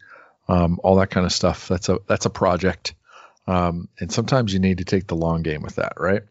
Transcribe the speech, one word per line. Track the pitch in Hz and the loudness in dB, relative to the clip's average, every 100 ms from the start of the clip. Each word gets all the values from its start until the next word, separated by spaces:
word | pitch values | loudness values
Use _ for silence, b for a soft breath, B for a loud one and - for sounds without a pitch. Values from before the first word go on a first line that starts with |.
| B B B B - | B B B B 0
um, | 90 85 87 | 2 2 2
all | 92 95 | 4 4
that | 95 | 4
kind | 95 90 | 0 0
of | |
stuff. | - 87 82 - | 0 0 -2 -4
That's | 90 - | -4 0
a, | 92 - | -2 0
that's | 104 - | -2 -2
a | |
project. | - 95 90 92 90 - - B B B B - | 0 0 2 0 -2 -10 -14 B B B B -2
Um, | 92 87 85 - - | 0 0 -2 -10 -12
and | 87 | -6
sometimes | - 113 135 113 | -4 0 0 2
you | 95 | 2
need | 95 90 | 2 0
to | 90 | 0
take | 98 92 | -2 -2
the | 85 | -2
long | 82 82 | 0 0
game | 80 76 | -2 -6
with | 73 - | -6 -6
that, | - - | -6 -4
right? | 85 104 101 | -2 -2 -4